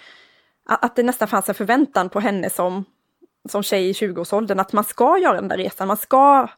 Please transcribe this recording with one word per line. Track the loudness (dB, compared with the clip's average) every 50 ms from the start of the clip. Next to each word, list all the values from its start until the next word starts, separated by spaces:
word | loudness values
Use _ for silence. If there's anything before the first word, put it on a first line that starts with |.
| -20 -20 -20 _ _ _ _ _ _ _ _ _ _ -6
a-, | -4 -2
att | -2 -2 0
det | 0 0
nästan | 0 0 -2 -2
fanns | -2 -2 -2 -2 -2
en | -4
förväntan | -4 -2 0 2 2 2 2 0 -2 -2 -2
på | -2 -4
henne | -2 -2 -2 -2 -4 -4
som, | -4 -2 -2 -2 -4 -6 -8 -10 _ _ _ _ _ _ _ _ _ _ -10 -6
som | -6 -6 -2
tjej | -2 0 0 0 -2
i | -2
tjugoårsåldern, | -2 -4 -4 -4 -6 -4 -2 -2 -2 -2 0 -2 -2
att | -2 -2 -2
man | -2 -2
ska | -2 0 2 2 4 4
göra | 4 2 2 2 0
den | -2
där | -4 -4
resan, | -4 -4 -6 -6 -6 -4
man | -4 -4
ska, | -4 -2 2 4 6 8 8 6 6 4 0 -6